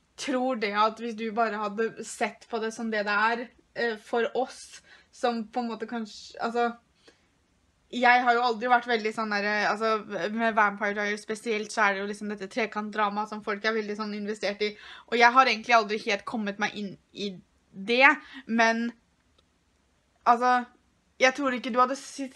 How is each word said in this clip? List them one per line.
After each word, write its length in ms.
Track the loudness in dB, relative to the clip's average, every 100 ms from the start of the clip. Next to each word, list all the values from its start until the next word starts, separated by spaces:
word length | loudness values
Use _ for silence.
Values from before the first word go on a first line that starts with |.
| _ -10
tror 420 | -4 -2 0 -2
det 140 | -2 2
at 220 | 2 0
hvis 160 | -8 -6
du 160 | -4
bare 260 | 0 0 -2
hadde 460 | -4 -2 -4 -4 -12
sett 400 | -4 -4 -4 -8
på 120 | -6
det 100 | -4
som 180 | -4 -4
det 140 | -2 0
det 20 |
er, 380 | 2 2 0 -6 _ _ -4
eh, 200 | -2 -4
for 320 | -2 -2 0 -2
oss, 460 | -4 -6 -18 -20 -20 -20 _
som 320 | -4 -2 -2 -4
på 160 | -6
en 80 | -6
måte 180 | -6 -8
kanskje, 480 | -8 -8 -12 -18 -8
altså, 380 | -4 0 -2 -2 _ _ _ _ _ _ _ _ _ _ _
jeg 320 | 2 6 6
har 120 | 4
jo 80 | 2
aldri 260 | 0 -2 2
vært 180 | 2 4
veldig 280 | -2 -2
sånn 160 | -4 -4
der, 160 | -2 0
eh, 260 | 0 0
altså, 340 | 0 0 -2 -4 -6 -4
med 200 | 0 0 2
Vampire 380 | 2 2 -4
Diaries 280 | -2 -4 -4
spesielt, 480 | -6 -8 -4 -4 -4
så 120 | 0
er 100 | 2
det 80 | 0
jo 60 | -4
liksom 200 | -6 -8
dette 200 | -8 -6
trekantdramaet 800 | -4 -4 -4 -6 -2 -2 -2 -6
som 120 | -8
folk 220 | -6 -2
er 80 | -2
veldig 220 | -2 -4 -6
sånn 180 | -6
investert 480 | -6 -6 -4 -4 -2
i, 140 | -4 -4 -16 -20 -2
og 80 | 6
jeg 140 | 8
har 140 | 8 6
egentlig 280 | 2 4
aldri 240 | 4 4 -2
helt 260 | -2 -4 -4
kommet 340 | -4 -4 -2
meg 160 | -4 -4
inn 220 | -10 -12 _
i 160 | -8 -8 -8 -16 _ _
det, 300 | -10 0 6 6 6 -2 -14 -2
men, 460 | 2 4 2 -4 -8 _ _ _ _ _ _ _ _ _ _ _ _ 2
altså, 400 | 4 4 2 -2 _ _ _ _ 2
jeg 140 | 2 4
tror 180 | -2 -2
ikke 140 | 0
du 60 | 2
hadde 160 | 2 0
si-, 320 | -8 -10 -12